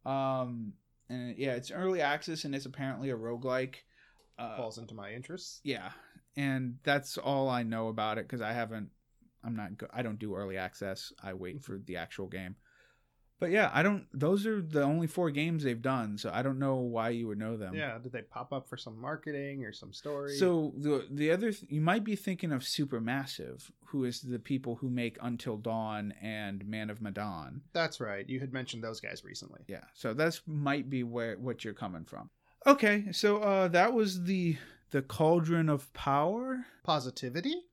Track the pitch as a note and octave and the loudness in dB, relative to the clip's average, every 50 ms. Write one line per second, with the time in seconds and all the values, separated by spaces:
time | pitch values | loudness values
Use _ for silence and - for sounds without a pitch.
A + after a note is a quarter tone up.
0 | _ C3 C3+ C3+ C3+ C3+ C3+ C3 B2+ B2 A#2+ A#2 A2+ G#2 - _ _ _ _ _ | _ -2 0 0 2 2 2 0 0 -2 -4 -6 -6 -8 -10 _ _ _ _ _
1 | _ - - B2+ B2 B2 A2 F2 C3+ C3+ B2 B2 C3 - - E3+ F#3 F#3 F#3+ F3 | _ -8 -8 -6 -6 -6 -4 -2 -2 0 0 -2 -4 -6 -4 0 2 2 4 4
2 | D3 C#3+ D3 D#3 - F3 D#3+ D#3+ - D3 C#3 C#3 C#3 B2+ C3 C#3+ C3+ C3+ B2+ G#2 | 4 4 2 2 0 -4 -6 -4 -4 -4 -4 -4 -4 -6 -8 -6 -4 -4 -4 -4
3 | C3+ C#3 B2+ A2+ A2 A#2 A#2+ A#2 B2 C3 B2+ C3 C3 C3 C3 - _ _ _ _ | -2 -2 -2 -2 -2 -4 -4 -2 0 2 2 2 0 -2 -6 -16 _ _ _ _
4 | - _ _ _ _ _ _ - A#2+ A2+ A2 A#2 A#2+ A2 A2 A#2 A2+ G2+ A2+ A2 | -20 _ _ _ _ _ _ -10 -10 -8 -6 -6 -6 -6 -6 -8 -12 -12 -12 -10
5 | G2+ G2+ G#2+ B2+ B2+ - E3+ F#3 - - - - _ C#3+ B2+ G#2 F#2 G2 - - | -10 -8 -8 -10 -10 -10 -10 -10 -10 -12 -14 -8 _ -4 -4 -2 -4 -10 -12 -14
6 | - - _ - _ _ _ C#3 C#3+ C#3 C3+ C3 C3 B2 B2 C3+ - D3 C#3+ C#3+ | -20 -20 _ -20 _ _ _ 0 0 2 2 2 0 -2 -4 -2 2 2 2 2
7 | C#3 - - - - C3 C#3 C3+ C3+ C3+ B2 B2 A#2+ A2+ A2+ A2+ A2+ A2+ A2 A2 | 2 -2 -8 -4 0 2 2 4 4 4 2 2 0 0 -2 0 -2 -2 0 0
8 | G#2+ G#2+ G#2+ A2+ - - C3 A#2+ A2 G#2+ A#2 A#2+ A#2 A2 A2 A2 G#2 - _ _ | 0 0 0 -2 -2 -4 -4 -4 -2 -2 0 -2 -2 -2 -4 -8 -8 -10 _ _
9 | _ _ _ _ _ _ _ _ - A#2 A#2 A2+ G#2+ E2+ G#2 - - - - B2 | _ _ _ _ _ _ _ _ -6 -6 -4 -4 -4 -6 -8 -10 -10 -6 -4 -4
10 | A#2+ A2+ G#2+ G#2 G#2+ G#2+ F#2+ F#2 G2+ F#2+ F#2+ F#2+ F#2 F2+ - - G2+ F#2+ F#2+ - | -2 -2 -4 -4 -4 -4 -4 -4 -4 -4 -4 -4 -4 -4 -4 -6 -4 -4 -4 -6
11 | - - - - - G2 F#2 F#2 F#2 F2+ F#2 C#3 - - G2+ G2 - - F2 F2 | -8 -12 -14 -12 -10 -8 -8 -6 -6 -8 -8 -8 -10 -8 -10 -10 -8 -6 -6 -6
12 | E2+ - - - F#2+ F2+ F2+ F#2 F#2 F2+ G2 _ _ _ _ _ _ _ _ _ | -6 -6 -6 -8 -8 -6 -6 -8 -8 -8 -10 _ _ _ _ _ _ _ _ _
13 | _ _ _ _ _ _ _ _ F#3 E3+ F3+ G#3+ G3+ - - C#3 E3 G3+ G#3 F#3+ | _ _ _ _ _ _ _ _ 0 4 4 4 4 4 4 4 4 6 4 2
14 | - _ - C#3 C#3+ D#3+ F#3+ G3+ G3+ A3+ A3 G#3 F3 D#3 D#3 D3 C#3+ C#3 D#3 E3 | -2 _ -2 0 4 4 4 4 2 0 0 0 -2 2 2 4 4 6 4 4
15 | E3+ D#3 - F#3+ F3 D#3+ C#3 C#3+ D3+ E3+ E3+ D#3+ D3 C3 A#2+ A2+ A2+ C3+ C3+ B2+ | 2 0 2 2 2 2 2 2 2 2 2 2 2 2 0 2 2 2 2 2
16 | A2+ G#2 G#2 G#2 - G#2+ E2 A2+ - C#3 C3+ C3 C#3 C3+ C3+ B2+ B2+ A#2+ A#2 A2+ | 0 -2 -4 -4 -4 -2 0 0 0 0 0 2 2 2 2 2 0 0 0 2
17 | A2+ A#2 A#2+ A#2 A#2 A2 G#2 G#2 G#2+ A2 A#2 G#2+ G#2 F#2 - D#3 D3+ C3+ A2+ A#2 | 2 2 2 0 0 -2 -2 -2 -2 -2 -2 -4 -4 -4 -4 -4 -4 -4 -4 -6
18 | A#2+ B2 B2 D3+ D3 _ - A#2+ B2 - C#3+ C3+ - - - A#2+ - A#2+ A2 A2 | -8 -8 -8 -8 -10 _ -10 -10 -6 -4 -6 -6 -6 -8 -12 -10 -10 -12 -10 -8
19 | B2 C#3 D#3 D3+ - D3+ D3 C#3 C#3 C#3 C#3 C#3 B2 G#2+ - - - G2 - - | -6 -6 -6 -6 -6 -6 -4 -4 -4 -4 -6 -6 -6 -8 -8 -12 -14 -14 -14 -10
20 | - D3 D3 C#3+ C#3+ C#3+ C#3+ C#3 F#3+ F3+ F3 E3 D#3 C#3 - - C#3+ D3 D3 C3+ | -8 -6 -4 -4 -4 -4 2 4 6 6 6 4 2 0 -2 0 2 2 2 2
21 | - - C3+ C#3+ D3+ D#3 E3 F#3 A3+ A3+ G3+ - - - C#3+ D3+ D3+ E3+ F#3+ A3+ | 2 -2 -2 2 4 4 4 4 4 0 0 -2 -6 -2 0 4 4 6 4 4
22 | G#3 A3 G#3 G3 - G3 F#3+ - - E3 D3 B2+ C3 - - - D3 C3+ C3 A#2 | 2 0 -2 -2 0 -2 -2 0 0 0 0 0 0 -2 0 0 0 0 0 -2
23 | A2+ A2+ B2+ C#3 C3+ C3 - - D#2+ B1+ B1+ - - - - _ - - - C#3 | 0 0 -2 -2 -2 -6 -8 -8 -8 -10 -10 -12 -14 -20 -20 _ -14 -4 -2 0
24 | B2+ B2 A#2+ - - B2+ B2 A#2 - - C#3+ C3 C3 A#2+ A#2+ A#2 C#3 C3 B2 B2 | 0 0 -2 -4 -6 -4 -6 -6 -2 -2 -2 0 0 -2 -4 -2 -2 -2 0 0
25 | A#2+ A2+ A2 - A#2+ A#2+ A#2+ A2+ - B2+ A2 G#2 G#2+ A2+ A2+ A2+ A2 A2 G#2+ G#2+ | 0 -2 -2 -4 -4 -4 -4 -4 -4 -4 -4 -2 -2 -2 0 0 0 -2 -2 -2
26 | G#2 G#2 - - F#2+ A2 G#2+ G#2+ G#2 G2+ G2 F#2+ G2 G#2 G#2+ A2 G#2+ G#2+ G#2 A2+ | -4 -4 -6 -6 -6 -6 -4 -4 -4 -6 -6 -6 -6 -6 -6 -4 -4 -4 -6 -6
27 | A2+ G#2 F#2+ G2+ G#2 G#2 F#2 E2 D2+ C2 - - - - - E3 E3 D#3 - - | -6 -6 -4 -4 -4 -4 -4 -6 -8 -10 -10 -12 -14 -4 0 0 0 0 -2 -4
28 | B2+ G#2+ G2+ G2 G2+ - B2+ C3 C#3 C3 B2 C3 B2+ - - A#2 A2+ A2+ A2+ - | -6 -4 -4 -6 -4 -4 -4 -4 -4 -4 -6 -6 -6 -6 -8 -6 -6 -6 -8 -6
29 | - G#2 F#2 - - F#2+ F#2 - - F2+ - - - - G2 - - - _ - | -8 -8 -10 -10 -12 -12 -12 -12 -12 -12 -16 -18 -14 -12 -12 -12 -12 -18 _ -6
30 | - A#2 A2 C3+ D#3 E3+ D#3+ - _ E3 D3+ D3 C#3+ C#3 C#3+ D3 A#2 C3 B2+ B2+ | -4 -2 0 2 2 2 0 -2 _ -6 -4 -2 0 0 0 0 -2 -2 -2 -2
31 | B2 A#2 A#2 A#2+ A#2 A#2 G#2 F#2+ B2 B2+ A#2 - - A2 G2+ - A#2 G2 F2+ D#2+ | -2 -2 -2 -2 -2 -4 -4 -4 -4 -4 -4 -4 -6 -8 -6 -6 -6 -6 -6 -8
32 | D#2+ - - G1+ - - _ _ _ _ _ _ - C#4 C#4 C#4 A#3 G#3+ G#3 G#3 | -12 -12 -12 -14 -14 -16 _ _ _ _ _ _ 6 6 8 8 8 6 6 4
33 | G3+ G3+ E3+ - - G#3 G#3 G#3+ G#3+ G3+ G3 F#3+ F#3 F3+ E3 F3 F#3 A#3 B3+ A#3 | 2 -2 -2 4 4 4 4 6 4 4 6 6 6 8 8 8 8 8 6 4
34 | A3 G3 F#3 F3+ F3 F3+ G3 F#3 F3+ E3+ D#3 C3 - - - - _ _ - C#3 | 4 4 2 0 0 2 2 4 4 2 2 0 -4 -16 -20 -20 _ _ 0 0
35 | C3+ C3+ - - D#3 D#3 E3+ F3 D#3+ D#3+ E3+ E3 D#3+ D#3 D3+ C3+ - - _ - | 0 0 2 4 6 8 8 6 6 4 4 4 6 4 4 2 0 -8 _ -4
36 | - C#3+ C#3 C#3+ D3+ F3 G#3 A#3 B3+ C4 C4 B3+ B3 - - _ _ - D#3 D3 | 0 2 4 4 4 2 2 0 -2 -4 -4 -6 -6 -10 -16 _ _ 2 2 2
37 | B2 B2+ B2 - - B2 B2 E3 F#3 C#4 D#4+ F4+ F4 _ | 2 -4 -6 -6 -6 -4 -4 -2 -2 -2 -2 -4 -6 _